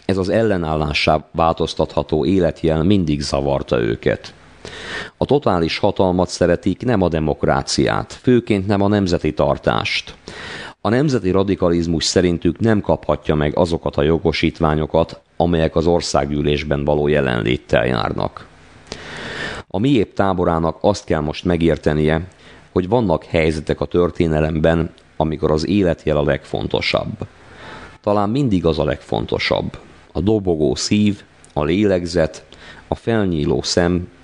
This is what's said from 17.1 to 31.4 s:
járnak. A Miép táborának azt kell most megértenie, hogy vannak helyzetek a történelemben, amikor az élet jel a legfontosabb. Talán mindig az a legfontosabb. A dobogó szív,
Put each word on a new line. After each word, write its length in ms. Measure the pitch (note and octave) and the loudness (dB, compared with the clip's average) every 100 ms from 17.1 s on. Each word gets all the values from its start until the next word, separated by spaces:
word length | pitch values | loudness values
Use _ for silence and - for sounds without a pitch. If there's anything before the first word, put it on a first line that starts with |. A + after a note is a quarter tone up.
| D2 C2 A#1+ A1 B1+ - C2 A#1+ | 2 0 0 -2 -2 0 0 2
járnak. 600 | B1 G#1+ G1+ G1+ - - - - - - - - - - - - - - | -2 -2 -4 -6 -8 -20 -20 -20 -20 -16 -16 -14 -14 -12 -10 -10 -12 -8
A 120 | F#2+ | -2
Miép 360 | C3 C3+ F#2 | 2 2 0
táborának 600 | - G2 F2+ F2 E2 E2 - | 0 0 2 0 0 0 0
azt 240 | G2 G2+ | 0 0
kell 160 | - D#2 | -2 -2
most 240 | D2+ D2+ | -2 -4
megértenie, 840 | F2 F2 E2 D2+ - D2+ D2+ D#2+ F2+ - - - - | -2 2 2 2 0 2 2 0 -2 -14 -20 -20 -6
hogy 160 | F#2 F2+ | -4 0
vannak 360 | A#2 G#2+ D#2 | 0 2 0
helyzetek 560 | - F2 D#2+ D#2 D2+ D2+ | 0 0 0 0 -2 -4
a 40 | |
történelemben, 1080 | D#2 F2 F2 - E2+ D#2 D#2 D#2+ E2 E2 E2 - _ - | -2 0 0 0 0 2 0 2 2 2 0 -6 _ -4
amikor 340 | D#2 D#2 D#2 | -4 -2 0
az 160 | D#2 D#2+ | 0 0
élet 360 | G2+ F2+ D#2 | 2 2 0
jel 140 | - D2 | 0 0
a 80 | |
legfontosabb. 1000 | D2 C#2+ - - - - - - - G#2 - - - - - - - - | 0 -2 -4 -6 -2 -2 -2 -2 -4 -8 -12 -14 -20 -20 -18 -18 -20 -8
Talán 300 | - G#2 G2+ | -2 0 0
mindig 360 | B2+ C#3 F#2 E2 | 0 0 2 0
az 120 | D2+ | 0
a 60 | |
legfontosabb. 960 | D2+ - - A1+ A1+ - - G1+ - - - - - | 0 -2 -4 -4 -2 -4 -2 -2 -4 -10 -20 -20 -12
A 80 | - | -4
dobogó 540 | F#2+ A2 F#2 E2 D2 | 0 0 0 0 0
szív, 480 | B1 - G#2+ G#2 G2+ - _ | 0 0 2 2 0 -10 _